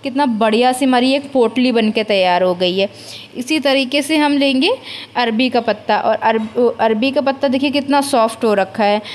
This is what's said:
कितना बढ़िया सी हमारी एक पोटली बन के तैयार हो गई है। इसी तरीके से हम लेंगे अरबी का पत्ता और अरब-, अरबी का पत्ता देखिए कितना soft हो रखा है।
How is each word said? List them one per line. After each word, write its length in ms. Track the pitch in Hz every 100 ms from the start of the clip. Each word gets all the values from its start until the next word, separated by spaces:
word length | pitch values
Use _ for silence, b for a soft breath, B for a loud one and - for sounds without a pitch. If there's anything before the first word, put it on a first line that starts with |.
कितना 240 | 277 254 285
बढ़िया 460 | 220 220 214 247
सी 120 | 254
हमारी 280 | 277 254 254
एक 180 | 269 277
पोटली 400 | 262 226 226 254
बन 180 | 233 214
के 140 | 220
तैयार 380 | 220 202 185 180
हो 120 | 185
गई 240 | 175 180 185
है। 100 | 196 B B B B -
इसी 240 | 247 311
तरीके 420 | 285 269 262 285
से 140 | 277 311
हम 220 | 294 285
लेंगे 320 | 277 262 320 508 B B B -
अरबी 320 | 240 220 254
का 120 | 247
पत्ता 380 | 226 208 - 208
और 160 | -
अरब-, 640 | 220 - 226 220 - 240 -
अरबी 300 | 220 220 262
का 100 | 277
पत्ता 280 | 269 262 277
देखिए 220 | 254 285
कितना 300 | 277 277 285
soft 440 | 277 240 220 226
हो 100 | 233
रखा 300 | 202 190 -
है। 180 | 208 208 208